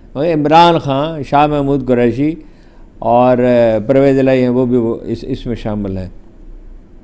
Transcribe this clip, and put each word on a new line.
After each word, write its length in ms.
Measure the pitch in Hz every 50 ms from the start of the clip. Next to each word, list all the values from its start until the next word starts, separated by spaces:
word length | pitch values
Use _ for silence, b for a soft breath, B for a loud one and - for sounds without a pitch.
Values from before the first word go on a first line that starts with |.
| b b -
और 100 | 127 147
इमरान 520 | 175 165 151 143 143 151 165 170 170 170 160
खान, 440 | - 139 135 135 143 160 165 156 135
शाह 240 | - - 143 147
महमूद 360 | 151 151 147 143 139 139 143 127
कुरैशी 560 | 120 127 120 120 120 117 120 143 151 165 170 B B B B B B B B B B - - -
और, 380 | 113 117 120 123 127 127 120
अ, 380 | 127 123 123 120 120 113 110 110
परवेज़ 400 | 104 113 135 135 139 139 135 135
इलाही 240 | 135 135 131 131 127
हैं, 60 | 127
वो 180 | 123 127 131
भी 100 | 123 123
वो 260 | 127 117 113 113 - -
इस, 180 | - 113 117 131
इसमें 300 | 127 131 120 - 127 117
शामिल 440 | 107 - 117 107 107 104 98 95 95
हैं। 140 | 92 90 - - - - - - - - - - - - - - - - - -